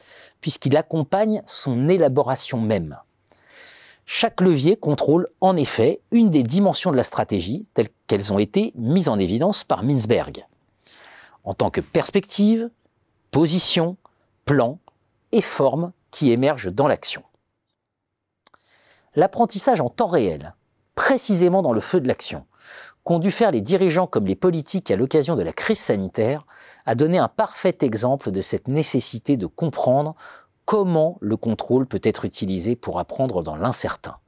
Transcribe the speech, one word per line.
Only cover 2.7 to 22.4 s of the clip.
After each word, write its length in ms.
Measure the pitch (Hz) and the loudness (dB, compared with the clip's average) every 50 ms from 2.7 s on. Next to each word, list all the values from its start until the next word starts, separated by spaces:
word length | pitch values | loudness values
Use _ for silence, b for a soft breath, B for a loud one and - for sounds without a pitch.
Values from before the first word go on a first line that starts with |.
| 107 95 82 76 69 - - _ _ _ _ B B B B B B B B B B B B B B B B - | 0 -2 -2 -6 -12 -16 -20 _ _ _ _ B B B B B B B B B B B B B B B B -8
Chaque 300 | - - - 226 - - | -4 -2 -2 -2 0 2
levier 340 | 185 185 165 135 131 165 214 | 4 4 4 4 4 2 2
contrôle 540 | - - 151 147 - - - 151 175 180 - _ - | 2 2 -2 0 0 2 4 4 2 2 -2 _ 0
en 120 | - 190 185 | 2 2 4
effet 460 | 165 135 - - - 110 143 - - _ - | 2 0 0 2 2 2 2 2 -2 _ 0
une 180 | - 233 226 208 | 4 4 4 6
des 120 | 156 143 | 4 4
dimensions 480 | 120 113 139 202 202 190 147 - - 185 | 2 2 2 2 2 2 2 0 -2 0
de 60 | 143 | 0
la 80 | 123 113 | 0 0
stratégie 640 | - - - 110 - 107 98 85 92 123 196 - _ - | 0 -2 -4 -2 -2 -2 -4 -4 -4 -8 -8 -8 _ -2
telles 160 | - 113 - _ _ _ | -2 -2 -2 _ _ _
qu'elles 260 | - 110 101 101 104 | -2 -2 -2 0 0
ont 60 | 98 101 | 0 0
été 340 | 107 104 - 190 220 226 - | 0 2 0 -2 -2 -2 -4
mises 360 | 123 113 117 160 196 170 147 | -6 -2 0 0 2 2 0
en 80 | 113 104 | 0 0
évidence 460 | 95 85 101 120 156 202 202 - - | 0 0 0 0 0 0 -2 -2 -2
par 180 | - 147 - | -4 -2 -2
Mintzberg, 640 | 107 135 143 127 107 110 135 - 143 - - - - _ _ _ _ _ _ _ B B B B B B B B B B B B B | 0 0 0 0 2 2 0 0 0 -4 -10 -16 -18 _ _ _ _ _ _ _ B B B B B B B B B B B B B
en 80 | 95 | -8
tant 160 | 95 - 117 95 | -2 -2 -2 0
que 140 | - - | 0 -4
perspective, 880 | - - - 170 - - - 202 190 - - - 202 214 226 226 226 233 _ _ _ _ _ _ _ _ _ _ _ - | -4 -2 -2 -2 -2 0 -2 -2 -2 -2 0 2 4 4 4 2 0 -6 _ _ _ _ _ _ _ _ _ _ _ -2
position, 680 | - 139 165 151 165 185 - - - 180 165 170 185 - _ _ _ _ _ _ _ _ - | 0 2 2 2 2 0 0 0 0 0 0 -2 -4 -10 _ _ _ _ _ _ _ _ -2
plan 320 | - 147 135 117 117 147 - _ - _ _ _ _ _ _ _ - | 0 2 2 2 0 -2 -8 _ -20 _ _ _ _ _ _ _ -2
et 120 | - 233 | 0 0
forme 500 | - - - - 139 131 131 156 175 175 - _ _ - | 0 0 -2 0 2 2 2 0 -4 -6 -8 _ _ -14
qui 220 | - - 151 131 | -6 0 2 2
émergent 400 | 117 120 131 147 151 123 104 90 | 4 4 2 0 0 -2 -6 -6
dans 160 | 92 113 147 143 | -2 0 2 2
l'action. 340 | 113 - - - - - - _ _ _ _ _ _ _ _ _ _ _ _ _ _ _ _ _ _ _ _ _ _ _ - - b b b b b b b b b b b b b | 2 0 -4 -10 -10 -10 -14 _ _ _ _ _ _ _ _ _ _ _ _ _ _ _ _ _ _ _ _ _ _ _ -20 -20 b b b b b b b b b b b b b
L'apprentissage 680 | 143 175 196 - - 233 - - 196 - 277 247 170 | 0 0 0 2 0 0 0 0 -2 0 0 0 2
en 80 | 131 120 | 0 -4
temps 160 | - - - | -2 -4 -2
réel, 480 | 180 180 151 110 92 80 73 73 80 - _ _ _ _ _ _ _ - | 0 0 0 0 0 -2 -6 -10 -16 -20 _ _ _ _ _ _ _ -6
précisément 640 | - - - 269 247 - - 202 170 180 175 180 196 | -2 0 0 0 0 0 0 2 2 4 4 4 2
dans 120 | 180 135 | 2 2
le 80 | 113 104 | 0 0
feu 200 | - - - 185 | -2 0 -2 0
de 80 | 127 127 | 0 0
l'action, 380 | 123 - - - - 76 | -4 -4 -6 -12 -12 -12